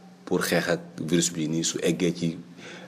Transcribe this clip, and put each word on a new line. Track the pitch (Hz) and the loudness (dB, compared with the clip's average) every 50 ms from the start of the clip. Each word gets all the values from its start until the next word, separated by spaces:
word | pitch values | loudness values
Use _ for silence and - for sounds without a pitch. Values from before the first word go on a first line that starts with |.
| - - - - - | -20 -20 -20 -14 -6
pour | - 90 87 85 | 0 0 0 2
xeex | - - 85 82 85 | 2 2 2 4 2
ak | 85 82 - - - - 82 | 0 0 -2 -6 -10 -8 -2
virus | 78 85 87 82 82 85 | 2 2 4 4 2 0
bi | 85 78 76 | -2 -2 0
nii | 80 82 82 | 0 0 0
su | - - - - | 0 -2 0 0
eggee | 87 82 - 92 85 82 | 0 2 2 2 0 2
ci, | - 85 85 82 - - - - - - - - - - | 2 -2 -2 -2 -4 -10 -16 -18 -18 -16 -16 -16 -16 -12